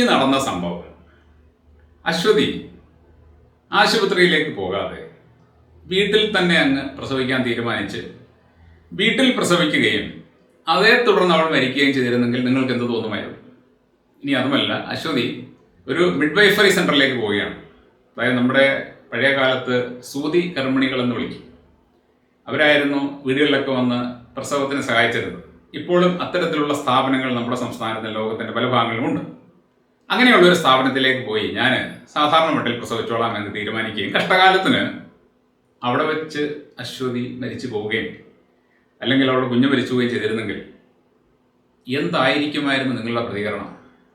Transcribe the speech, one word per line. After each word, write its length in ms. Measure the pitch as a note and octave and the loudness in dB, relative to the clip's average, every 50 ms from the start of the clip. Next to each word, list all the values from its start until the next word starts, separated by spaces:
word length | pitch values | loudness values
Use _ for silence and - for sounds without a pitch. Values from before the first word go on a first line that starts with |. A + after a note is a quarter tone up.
| A#3+ A3 | 4 4
നടന്ന 300 | E3 C3+ C3+ C3 - - - - | 4 4 2 2 2 0 -2 -4
സംഭവം, 400 | F#2+ F2+ F2 F2 F2 - - - - - _ _ _ _ _ _ _ _ _ _ _ _ _ _ _ _ _ _ _ _ - | -4 -4 -6 -6 -6 -8 -12 -16 -20 -20 _ _ _ _ _ _ _ _ _ _ _ _ _ _ _ _ _ _ _ _ -4
അശ്വതി 420 | E3 F3 - - G#3+ G#3 C#3+ A#2+ - - - - - - - - _ _ _ _ _ _ _ _ - - _ _ _ _ _ _ _ | -4 -2 2 2 4 4 4 2 0 -2 -6 -12 -14 -20 -20 -20 _ _ _ _ _ _ _ _ -20 -20 _ _ _ _ _ _ _
ആശുപത്രിയിലേക്ക് 840 | E3 G3 G#3 G#3+ A3+ A3 G3 F3+ F3+ F3+ F3 F3 E3 D3+ - - - G2 | 0 2 2 2 2 0 0 0 2 2 4 4 4 0 -2 -4 -6 -6
പോകാതെ 420 | F#2 F2+ F#2+ G2 F#2 F2+ E2+ - - - - - _ _ _ _ _ _ _ _ _ _ _ - - | -6 -4 -4 -4 -6 -6 -8 -12 -14 -16 -20 -20 _ _ _ _ _ _ _ _ _ _ _ -20 -10
വീട്ടിൽ 380 | - F3+ F#3+ G#3 G3 G#3+ G#3+ G#3+ G#3+ - F#3 | -2 0 0 2 4 4 2 2 2 2 2
തന്നെ 200 | F3+ F3 E3+ D#3 D3 | 2 4 4 2 2
അങ്ങ് 220 | C#3 C3+ C3+ C3 - - B2 | 2 0 0 -2 -6 -10 -10
പ്രസവിക്കാൻ 460 | A#2+ A#2 C3+ C3 B2+ B2 C3+ B2+ A#2+ A#2+ | -8 -4 -4 -2 -2 0 0 0 0 0
തീരുമാനിച്ച് 520 | A#2 A#2 A2+ A2+ A2 G#2+ G2+ - - F#2 F2+ - - - - _ _ _ _ _ _ _ - - - _ _ _ - E3+ | -2 -2 -2 -2 -2 -4 -4 -6 -6 -10 -10 -12 -16 -20 -20 _ _ _ _ _ _ _ -20 -20 -20 _ _ _ -4 0
വീട്ടിൽ 280 | G3+ A3+ G3+ A#3+ C4 B3+ A3 G3+ | 0 2 2 4 2 2 2 2
പ്രസവിക്കുകയും 680 | F3 - F3 E3+ E3 D3+ - C#3 A#2+ G#2 G#2+ G#2 - - - - - - _ _ _ _ _ _ _ D#3+ | 2 2 2 2 2 2 2 2 2 2 0 -2 -4 -6 -10 -16 -20 -20 _ _ _ _ _ _ _ -2
അതേ 280 | E3+ F3+ G3+ A3+ B3 B3 A#3+ A3+ | 2 4 6 6 6 6 4 4
തുടർന്ന് 260 | F#3+ F#3 F3+ F3 E3 D#3+ | 4 4 4 4 4 4
അവൾ 100 | D#3+ D#3+ D#3+ C3+ | 2 2 2 0
മരിക്കുകയും 360 | C3 B2 B2+ C#3 C#3 C#3 C3 C3+ | 0 0 0 2 2 2 2 2
ചെയ്തിരുന്നെങ്കിൽ 460 | B2 A#2+ A#2+ B2 A#2+ A#2+ A#2+ B2+ B2 B2 | 2 2 2 2 2 2 0 0 0 2
നിങ്ങൾക്ക് 260 | C3 C3+ B2+ B2 A#2+ A#2+ | 2 2 2 0 0 -2
എന്ത് 100 | A#2+ A#2 A#2 | -2 -2 -2
തോന്നുമായിരുന്നു? 460 | A2 A2 G#2+ G#2 F#2+ - - - - - - - _ _ _ _ _ _ _ _ _ _ _ _ _ - | -2 -2 -4 -6 -6 -6 -8 -12 -16 -18 -20 -20 _ _ _ _ _ _ _ _ _ _ _ _ _ -4
ഇനി 120 | C#3 C#3 B2+ | -2 -2 0
അതുമല്ല, 300 | A#2 C3 C#3+ A#2+ - G#2 A2 G#2 G2+ - A#2 | 0 0 0 0 0 0 -2 -4 -6 -6 -8
അശ്വതി 320 | A#2+ - - D3 B2 A2+ - - - - - - _ _ _ _ _ _ C3 | -6 -6 -4 -2 -2 -2 -2 -6 -8 -12 -16 -20 _ _ _ _ _ _ -4
ഒരു 160 | C3+ E3 F3+ F3+ - C#3+ | 0 0 2 2 2 0
മിഡ്വൈഫറി 500 | D3+ D#3 - G3+ G#3 G3 - G#3 G3+ G3 - | -2 0 2 4 4 4 4 6 4 4 4
സെന്ററിലേക്ക് 400 | F3 F3 - C#3+ C#3 C3+ B2+ B2+ A#2+ | 4 2 2 2 2 2 2 0 -2
പോവുകയാണ്. 340 | A2 G2+ G2+ G2+ G2 - F2 - - - - - _ _ _ _ _ _ _ | -2 -2 -2 -2 -2 -4 -8 -12 -16 -20 -20 -20 _ _ _ _ _ _ _
അതായത് 220 | A2+ A#2 B2 B2 B2 | -4 -2 0 0 2
നമ്മുടെ 280 | B2 B2+ C3+ C3+ C3+ C#3 C3+ - - - - - - - | 0 2 4 4 4 4 2 -2 -6 -10 -16 -20 -14 -10
പഴയ 180 | A#2+ A#2 C3 C#3 C3+ C3+ | -4 0 0 2 2 2
കാലത്ത് 380 | C3 C3 B2+ B2 B2 B2 B2 B2 B2 B2 - - - - | 2 2 0 0 -2 -2 0 0 -2 -4 -8 -12 -14 -10
സൂതി 320 | - C#3 D3 D#3+ E3 F3 F3 - - | -8 -6 -4 0 0 0 0 0 -4
കർമ്മിണികൾ 440 | C3+ C3 C3 C3 C3+ C3+ B2+ B2+ B2+ B2 | -4 -2 0 0 0 0 0 0 0 -2
എന്ന് 120 | B2 A2+ - | -2 -2 -2
വിളിക്കും, 280 | - - - - - - - - _ _ _ _ _ _ _ _ _ _ _ _ _ _ _ _ _ - | -4 -6 -8 -12 -16 -20 -20 -20 _ _ _ _ _ _ _ _ _ _ _ _ _ _ _ _ _ -6
അവരായിരുന്നു 520 | B2 C#3+ D3+ D3 D3 C#3+ C#3+ C#3+ C#3+ C#3+ C#3 - - - - | -2 2 4 4 4 4 2 2 0 0 -2 -2 -6 -6 -4
വീടുകളിലൊക്കെ 460 | C3 C3 C#3+ D3+ C#3+ C#3 C3 - C3+ C3 B2+ | -2 2 2 2 2 2 2 0 0 0 0
വന്ന് 220 | B2 B2 B2 B2 B2 B2 - - - - - | 0 0 0 -2 -4 -6 -8 -12 -16 -14 -12
പ്രസവത്തിന് 460 | C3+ C3+ - D3 C#3+ C3+ C3 C#3+ C3+ A#2+ B2 | -12 -6 -4 -2 -2 0 0 -2 -4 -2 0
സഹായിച്ചിരുന്നത്. 520 | A#2 A#2 A#2 A2+ A#2+ A#2 G#2 F#2 F2+ - - - - - _ _ - - | 2 2 2 2 0 -2 -4 -6 -8 -12 -14 -18 -20 -20 _ _ -12 -10
ഇപ്പോഴും 320 | - F3+ F3 F3 F3+ F3+ F3 - F3+ | -2 2 2 4 4 4 2 0 -4
അത്തരത്തിലുള്ള 500 | - - F3+ E3 D#3+ D#3 D3+ D3 D3 D3 - | -4 -2 -2 -2 0 0 -2 0 0 -2 -2
സ്ഥാപനങ്ങൾ 500 | - C3 B2+ C3 C3 C3+ C3+ B2+ C3 B2+ B2 A#2 | 0 0 2 2 2 2 0 0 0 -2 -2 -2
നമ്മുടെ 200 | A2+ A#2+ B2+ A#2+ B2 | -2 -2 -4 -4 -4
സംസ്ഥാനത്തെ 480 | A2 - - A2+ A2+ A2 A2 A2 A2 G#2+ A2 | -6 -6 -6 -6 -6 -6 -6 -6 -6 -6 -4
ലോകത്തിൻ്റെ 360 | A2 A2 A2+ A2 A2+ A2 G#2+ A#2 | -4 -4 -4 -6 -6 -6 -4 -2
പല 100 | B2 B2 B2 | -2 0 2
ഭാഗങ്ങളിലുമുണ്ട്. 500 | A#2+ A#2 A#2 A2+ A2+ B2+ - - - D#2+ D#2+ - - - _ _ _ _ _ _ _ _ _ _ _ _ - | 0 0 0 -2 -2 -2 -2 -2 -4 -6 -10 -14 -18 -20 _ _ _ _ _ _ _ _ _ _ _ _ -4
അങ്ങനെയുള്ള 360 | F#3+ G#3+ B3 B3+ A3+ F#3+ F3 F3+ | 0 4 6 6 8 8 8 6
ഒരു 80 | F3 F3 | 6 4
സ്ഥാപനത്തിലേക്ക് 600 | D#3 C3+ C3 B2+ C3 C3+ B2 C3 C3 B2+ B2+ A2 G#2+ G#2+ | 4 4 4 4 2 0 0 2 0 0 0 -2 -4 -4
പോയി 180 | G#2+ G#2+ G2 F2+ F2+ A2 | -4 -2 -2 -4 -2 0
ഞാൻ 160 | A#2+ B2+ B2 G#2 - F2+ - - - - - | 0 0 0 0 -2 -6 -10 -16 -20 -8 -2
സാധാരണ 380 | D#3 D3+ D3 D#3+ D#3+ E3 D#3+ C#3+ A#2+ | -2 0 2 4 4 4 2 0 0
മട്ടിൽ 180 | - A#2+ A#2+ A#2 | -2 -2 -4 -4
പ്രസവിച്ചോളാം 520 | A#2 - A#2+ A2+ G#2 A2+ A#2 A2+ A#2 A2+ G#2+ G#2 | -6 -6 -6 -4 -4 -2 -2 -2 -2 -2 -2 -4
എന്ന് 120 | G#2 G2+ G#2 G#2 | -6 -6 -8 -6
തീരുമാനിക്കുകയും 560 | G2+ A2 A2 A2+ A2 A2 - G#2+ G2 F#2+ - - | -6 -4 -4 -4 -6 -4 -6 -6 -6 -2 -2 -2
കഷ്ടകാലത്തിന് 640 | - F3 F#3 F#3 F#3 F#3+ F#3+ F#3+ - D3+ A#2+ G2+ G2 - - - - - - _ _ _ _ _ _ _ _ _ _ _ _ _ | 0 2 2 4 6 6 6 4 2 2 0 0 -2 -4 -6 -10 -16 -20 -20 _ _ _ _ _ _ _ _ _ _ _ _ _
അവിടെ 260 | - B2 B2 D3 D#3 D#3 | -4 -2 -2 0 0 -2
വെച്ച് 340 | D#3 D#3 D#3 - - D3 D3 D3 - - - - _ - B2 | -2 -4 -6 -6 -6 -4 -4 -4 -6 -10 -14 -18 _ -16 -14
അശ്വതി 400 | - - - C3 B2+ A#2+ B2 B2 B2 - - | -14 -10 -8 -6 -4 -4 -4 -6 -6 -8 -10
മരിച്ചു 280 | B2 A#2 - - - B2 A2 | -10 -10 -8 -8 -8 -8 -6
പോവുകയും 400 | G#2 G#2 G#2 A2+ A2 - - - - - - _ _ _ _ _ _ _ _ _ _ _ _ _ _ | -6 -4 -4 -4 -4 -4 -6 -10 -14 -20 -20 _ _ _ _ _ _ _ _ _ _ _ _ _ _
അല്ലെങ്കിൽ 260 | - A2+ C3+ C3+ C3+ C3 | -2 0 2 4 4 4
അവളുടെ 200 | B2+ B2+ C3 B2 A#2+ | 2 2 0 2 2
കുഞ്ഞ് 120 | A#2+ C3 C#3 C#3 | 2 4 4 2
മരിച്ചു 200 | B2 A#2 - B2+ | 2 0 0 0
പോവുകയും 180 | B2 A#2+ A#2 A#2 | 0 0 0 0
ചെയ്തിരുന്നെങ്കിൽ 480 | G#2+ G#2+ G#2+ A2 G#2+ G#2 G2+ - - - - - - _ _ _ _ _ _ _ _ _ _ _ _ _ _ _ _ _ _ _ _ _ B2 | -2 -2 -2 -2 -4 -4 -6 -8 -8 -12 -14 -20 -20 _ _ _ _ _ _ _ _ _ _ _ _ _ _ _ _ _ _ _ _ _ -6
എന്തായിരിക്കുമായിരുന്നു 1080 | B2+ D3 E3+ E3+ - D3 C3 C3+ C#3+ D3 D3 D3 D3 D3 C#3+ C#3 C3+ C3 B2 C3 A#2+ A2 | -4 -2 -2 -2 0 0 2 2 2 0 0 -2 -2 -2 -2 0 0 0 0 -2 -2 -4
നിങ്ങളുടെ 240 | A2 A#2 A#2 A#2 A#2+ A2+ | -4 -4 -4 -4 -4 -4
പ്രതികരണം? 420 | G2+ G2+ G#2 G#2+ G#2 - - - - - - - _ _ _ _ | -4 -4 -4 -4 -4 -6 -8 -12 -14 -18 -20 -20 _ _ _ _